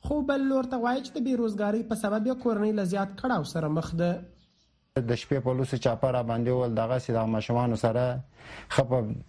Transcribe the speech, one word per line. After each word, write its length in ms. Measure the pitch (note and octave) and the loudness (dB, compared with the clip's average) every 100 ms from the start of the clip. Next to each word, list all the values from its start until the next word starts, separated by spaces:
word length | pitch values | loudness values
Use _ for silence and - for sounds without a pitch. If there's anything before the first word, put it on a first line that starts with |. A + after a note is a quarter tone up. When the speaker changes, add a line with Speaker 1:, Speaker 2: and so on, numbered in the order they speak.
| - | -2
Speaker 1:
خو 140 | D4 C#4 | -2 2
بل 180 | C#4 C4+ | 2 2
لور 180 | C4+ B3 | 0 0
ته 40 | B3+ | -2
وایي 180 | A#3 C4 | 0 -2
چې 100 | C4+ D#4 | -4 -4
د 100 | B3+ | -2
بیروزګارۍ 560 | B3 A3+ G3+ G#3 G#3+ A#3 | 0 0 0 0 0 -2
په 60 | G#3+ | -2
سبب 180 | G#3 G#3+ A3 | 0 0 0
یې 60 | B3+ | 0
کورنۍ 280 | B3 G#3+ G#3+ G#3+ | 0 0 2 2
له 80 | F#3+ | 0
زیات 180 | G3 G3 G3 | 0 -2 -2
کړاو 280 | B3+ A3+ D3 | 0 0 0
سره 180 | E3 D#3 D#3 | -2 0 0
مخ 120 | D#3+ E3 | -2 0
ده. 100 | F3 F3 - - _ _ _ _ _ - A#2+ | 0 0 -6 -20 _ _ _ _ _ -4 0
Speaker 2:
د 20 | A#2+ | -2
شپې 180 | - C#3+ B2 | 0 0 0
په 100 | B2+ | 0
لسو 220 | C3 C3 B2+ | 0 0 0
چاپه 260 | A2+ C3+ B2 | 2 0 0
را 60 | A#2 | 0
باندې 220 | A#2 A#2+ B2+ | 0 2 2
ول، 180 | B2 A2 | 2 0
دغسې 320 | A2+ B2+ B2+ A2+ | 0 0 0 0
د 20 | A2 A2+ | 2 0
ماشومانو 460 | G#2+ A#2+ A#2+ A2+ | 0 0 2 2
سره 220 | A#2 A2+ B2+ B2 - - - - - | 2 2 0 -2 -8 -18 -18 -18 -4
ښه 100 | - C3 | 2 2
په 60 | B2+ G#2+ A2+ | 2 0 -4